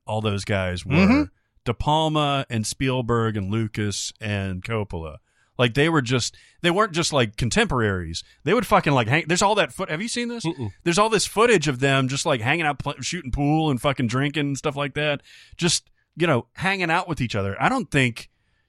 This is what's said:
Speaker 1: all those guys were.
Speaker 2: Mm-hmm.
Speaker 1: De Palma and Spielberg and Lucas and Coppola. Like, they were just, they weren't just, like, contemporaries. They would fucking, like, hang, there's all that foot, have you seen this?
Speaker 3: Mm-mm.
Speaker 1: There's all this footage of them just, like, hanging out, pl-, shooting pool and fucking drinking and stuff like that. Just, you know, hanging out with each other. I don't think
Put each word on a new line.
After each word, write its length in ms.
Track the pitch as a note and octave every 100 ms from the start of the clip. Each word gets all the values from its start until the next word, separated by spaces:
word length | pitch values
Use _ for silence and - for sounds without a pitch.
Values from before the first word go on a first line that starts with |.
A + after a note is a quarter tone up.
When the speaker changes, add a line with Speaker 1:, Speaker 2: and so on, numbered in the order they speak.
| -
Speaker 1:
all 140 | A2
those 240 | G#2+ G2+
guys 400 | - G2+ F#2 F2+
were. 100 | F#2+
Speaker 2:
Mm-hmm. 280 | - G3 C4+ D4 _ _ _
Speaker 1:
De 100 | -
Palma 720 | A2+ D3 D#3 D#3+ D3+ D3 C#3 -
and 160 | A#2 G#2+
Spielberg 680 | - C3+ B2+ A#2 A#2 A2+ G#2+
and 140 | F#2+
Lucas 600 | A2 A2 - G#2 F#2+ - -
and 420 | A2 G2+ F#2+ F2+
Coppola. 540 | - A2+ G2+ E2+ D#2+ D2 _ _ _ -
Like, 160 | B2
they 140 | A2+ D#3+
were 120 | D#3+
just, 340 | A#2 B2+ - - - _
they 80 | F3
weren't 220 | F3 G#3+
just, 200 | E3 E3
like, 240 | D3 A2+ -
contemporaries. 840 | A#2+ G#3 A3+ C3 G#2+ F#2 E2 E2 - _
They 100 | C#3
would 100 | A3+ G3
fucking, 260 | G3 E3
like, 160 | C3+ G#2+
hang, 160 | D3+ D#3
there's 160 | F3
all 140 | G3+ G#3
that 160 | D#3+
foot, 180 | - F#3
have 100 | D#3+
you 60 | A3+
seen 200 | A#3+ A#3+
this? 160 | A#3+
Speaker 3:
Mm-mm. 260 | - D3 G#2+ -
Speaker 1:
There's 140 | - D#3
all 100 | G#3+
this 180 | G#3+ -
footage 400 | G3 A#3+ G3+ C#3+
of 140 | B2
them 260 | C#3 C3+ B2+
just, 160 | C3+
like, 160 | E3+ C3
hanging 240 | A2+ E3
out, 140 | D3+ C#3
pl-, 160 | C#3+ C#3+
shooting 320 | B2 E3+ B2+
pool 360 | B2 C#3+ D#3 D#3
and 100 | B2+
fucking 260 | D3 C#3 A#2+
drinking 400 | B2+ C#3+ D3+ C#3+
and 100 | C3+
stuff 200 | D#3 C#3+
like 180 | D3
that. 260 | D3+ D3+ C#3+ - - - -
Just, 340 | - - _ _ _ -
you 120 | F3
know, 180 | B2 -
hanging 380 | - F#3 G3 E3+
out 160 | E3+ F3+
with 120 | C#3+
each 140 | B2
other. 260 | G#2+ G2 G2
I 80 | F3
don't 220 | C4 G3
think 400 | C#3+ B2 A2 - _ _ _